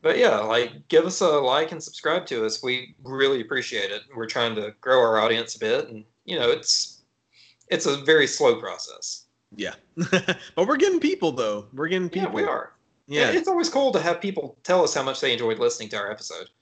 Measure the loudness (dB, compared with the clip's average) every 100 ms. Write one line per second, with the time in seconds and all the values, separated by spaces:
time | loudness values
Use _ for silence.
0 | 2 4 4 4 2 0 0 -6 2 4
1 | 4 2 2 4 4 2 0 -6 -12 -6
2 | -2 -2 -2 -2 -2 -2 -4 -4 -6 -18
3 | -12 0 2 2 -2 -6 -4 -6 -6 -8
4 | -12 -12 -6 -2 -2 -2 -8 -10 2 4
5 | 6 4 4 2 -2 -6 -2 -2 -2 -12
6 | -20 _ -8 -2 2 0 0 -2 -2 -10
7 | _ _ _ _ _ _ _ -2 0 -2
8 | 4 4 4 2 2 2 -2 -10 -14 -14
9 | -14 -14 _ _ _ -10 -10 -10 _ -8
10 | -2 -2 -2 -6 -6 -2 0 2 2 2
11 | 0 0 -2 0 -2 -4 -8 -6 -2 -2
12 | -2 -4 -4 -2 -2 -4 -8 _ _ _
13 | _ 0 2 2 0 0 0 0 2 2
14 | 0 -2 -4 -6 -8 -12 0 2 4 2
15 | -2 -2 0 0 0 2 0 0 -8 -6
16 | -6 -8 -10 -12 -14 _